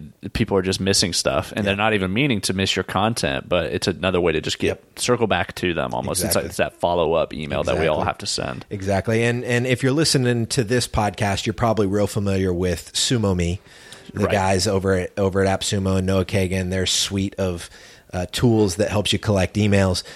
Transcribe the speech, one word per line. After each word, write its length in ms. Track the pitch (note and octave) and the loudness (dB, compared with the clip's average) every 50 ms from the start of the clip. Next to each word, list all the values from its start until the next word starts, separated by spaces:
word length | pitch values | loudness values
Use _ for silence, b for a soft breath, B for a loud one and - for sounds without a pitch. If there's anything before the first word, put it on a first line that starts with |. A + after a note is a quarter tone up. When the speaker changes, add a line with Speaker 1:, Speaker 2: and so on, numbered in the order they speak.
| D2+ D2+ - _ - F#2+ - | -10 -18 -16 _ -10 -6 -2
Speaker 1:
people 240 | - A2+ - G#2 | -2 0 0 0
are 40 | F#2+ | 0
just 180 | F2+ F#2+ F#2+ - | 2 0 0 0
missing 340 | F#2+ G2 G2 - - F2+ E2 | 0 2 2 2 2 0 0
stuff, 400 | - - - C2+ D#2 - - - | -2 0 0 0 0 -2 -4 -4
and 100 | A2 G2+ | -4 -2
they're 80 | G2+ G2 | -2 0
Speaker 2:
Yeah. 40 | |
Speaker 1:
not 160 | G2+ G#2+ A2 A2 | 0 0 0 0
even 180 | G2+ F#2 F#2 F#2+ | 0 0 0 0
meaning 280 | A#2+ D3 C#3+ A#2 G2 | 0 0 0 0 -2
to 120 | - - F#2+ | -2 -2 -2
miss 220 | G2 F#2+ F#2 - | 0 0 0 0
your 80 | F#2+ F#2 | -2 -2
content, 640 | - - F#2 G2+ A2+ A#2 - - D2 C2+ C2 - | -2 0 0 0 0 0 0 -2 -2 -2 -2 -2
but 200 | - F2+ F2 E2 | 0 0 0 0
it's 200 | - D2+ - - | 0 -2 -2 -2
another 320 | G#2 E2+ D2+ E2+ F#2+ F#2 F2 | -2 -2 0 0 0 2 2
way 140 | F2 E2+ D#2 | 2 2 2
to 80 | D#2 | 0
just 180 | - E2 - - | -2 -4 -4 -2
get, 80 | - | -2
Speaker 2:
Yep. 320 | F2 F#2 - - _ - - | -2 -4 -4 -10 _ -12 -4
Speaker 1:
circle 280 | - - B2 A2+ A#2 | -2 0 0 2 2
back 280 | G2+ F#2 F2 F2 - - | 2 2 0 -2 -2 -4
to 180 | - F2+ F2+ E2 | -4 -2 -2 0
them 200 | D#2+ C2 B1 A#1 | 0 -2 -2 -4
almost. 260 | B1 C2+ - D#2+ F2+ - | -4 -4 -4 -4 -2 -2
It's 120 | G2+ E2 | -2 0
like, 100 | - C#2+ | -2 -2
Speaker 2:
Exactly. 20 | F2 | -2
Speaker 1:
it's 80 | - | -2
that 220 | - E2 D2+ - - | -2 -2 -2 -2 -2
follow-up 540 | - F2 F2 F2 E2 D2+ E2 D#2+ D2 - - | -2 0 2 2 2 2 2 2 0 -2 -4
email 300 | C#2+ D#2 C#2+ C#2+ C#2+ C#2+ | -8 -6 -4 -4 -2 0
that 160 | C2 B1 - | 0 0 0
we 80 | D#2+ | 2
all 140 | D#2 D2+ D#2 | 0 0 0
Speaker 2:
Exactly. 40 | - | 0
Speaker 1:
have 120 | - - - | -2 -4 -4
to 60 | - | -6
send. 400 | - - - - C2+ B1 - - - | -6 -6 -4 -6 -6 -8 -10 -10 -10
Speaker 2:
Exactly. 540 | - G2 F#2+ F#2+ G2 F#2+ - A2+ A2 A2 A#2 | -10 -6 -2 -2 -2 0 0 0 0 0 0
And, 200 | A#2+ A#2+ B2 A#2+ | 0 -2 -2 -2
and 200 | A#2+ A#2+ A#2+ A#2+ | -2 0 0 0
if 140 | B2+ B2+ - - | 0 0 0 0
you're 80 | B2+ C3 | 0 2
listening 540 | D#3+ D#3 - - C#3 B2+ A#2+ A#2+ A#2+ A2+ | 2 2 2 2 2 2 2 2 0 -2
to 160 | - - C#3+ A2+ | -2 0 -2 0
this 240 | G2 B2+ B2 - | 2 0 0 0
podcast, 580 | - - A#2 G#2 G2+ F#2 - A2 G2+ G2 - - | 0 0 0 0 0 -2 -2 -2 -2 -2 -2 -2
you're 80 | A2+ G2 | -4 -2
probably 340 | - A#2+ A2+ G#2+ G#2 G#2 | 0 0 0 2 2 0
real 200 | F#2+ G2+ G#2 G#2 | 0 2 0 0
familiar 460 | G2 - A2 G2+ G2 G2 F#2+ F#2+ F#2 F2 | 0 -2 -2 -2 0 0 0 0 0 0
with 380 | E2+ F2+ F2+ E2+ D#2 - - - | 0 0 0 -2 -4 -6 -6 -4
SumoMe, 640 | - - - C3+ A#2 G#2 G2+ F#2 F2+ E2+ E2+ F2+ B B B B B B B B B B B - | -2 0 0 0 2 2 2 2 2 0 0 -2 B B B B B B B B B B B -4
the 120 | - G#2 | -2 0
Speaker 1:
Right. 60 | F2 | 2
Speaker 2:
guys 360 | G2+ G2 F#2+ F#2+ G2 F#2 G2+ | 2 2 2 2 2 2 2
over 260 | G#2+ G2 F#2+ F#2 G2 F#2+ | 0 0 2 2 2 2
at, 180 | F#2 F2+ - - | 0 0 -2 -2
over 260 | - G2 G2 F2 G2 F#2+ | 0 0 2 2 2 2
at 160 | F#2+ F#2+ F#2+ | 2 2 0
AppSumo 360 | - - G#2+ G2+ F#2+ F#2+ F#2+ | -2 -2 -2 0 2 2 2
and 80 | F#2+ F#2 | 2 2
Noah 180 | F#2+ G2 F#2+ F2+ | 2 2 2 0
Kagan, 440 | - F#2+ G2 F#2 F2+ F#2+ F#2+ F#2 F2+ | 0 0 0 0 0 0 -2 -2 -2
their 160 | F#2+ F#2+ F#2 | -2 -2 0
suite 500 | - - - - - G2 G2 F#2+ G2 - | 0 0 0 0 0 0 0 -2 -2 -2
of, 320 | - G2 F#2 F2 E2+ - B B B B B B B B - - | -2 -2 -2 -4 -6 -8 B B B B B B B B -10 -8
uh, 140 | F2+ F2+ - | -6 -6 -6
tools 440 | - - - A#2+ A2+ A2 G#2+ F#2+ E2+ | -2 2 4 4 6 6 4 2 2
that 140 | G2+ G#2 D#2 | 0 0 0
helps 200 | F#2+ G#2+ F#2 - | 0 0 0 0
you 60 | - | 0
collect 380 | G2 - - G2+ F#2+ F2+ - - | 0 0 2 2 2 2 0 2
emails. 480 | G#2 G#2+ G#2 G2 G2 G2 F#2+ F2+ - B B B | 2 2 4 4 4 4 4 2 -2 B B B